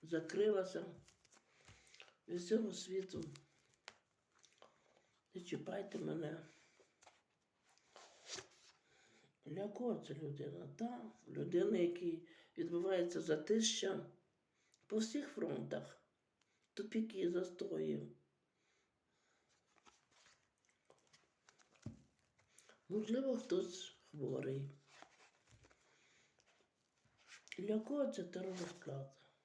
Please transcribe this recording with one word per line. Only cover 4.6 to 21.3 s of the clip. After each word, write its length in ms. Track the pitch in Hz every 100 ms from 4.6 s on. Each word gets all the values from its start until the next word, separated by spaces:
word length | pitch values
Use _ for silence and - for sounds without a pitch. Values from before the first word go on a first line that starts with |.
| - _ _ _ _ _ _
Не 80 | 185
чіпайте 580 | 180 - - 190 202 -
мене. 460 | 156 156 151 156 165 - - _ - _ - _ _ _ _ _ _ _ _ - - - - - - - - - _ _ - - _ _ -
Для 220 | 156 208
кого 280 | - 247 196
це 180 | -
людина? 560 | 139 156 143 - 170 - 139
Та 340 | 226 247 226 - -
людина, 500 | - 147 175 202 202
якій 500 | 175 170 175 160 - - - -
відбувається 640 | 170 170 185 190 175 175
затища 840 | 165 151 - 220 220 - 190 196 - - _ _ _ _ _ _ _
по 100 | 214
всіх 300 | 220 294 285
фронтах, 680 | - 160 143 139 - 143 - _ _ _ _ _ _ _ -
тупіки, 520 | 208 226 220 196 175
застої. 760 | 175 185 - - - 78 - - - _ _ _ _ _ _ _ _ _ _ _ _ _ _ _ _ - _ _ _ - - _ _ _ _ _ - _ - _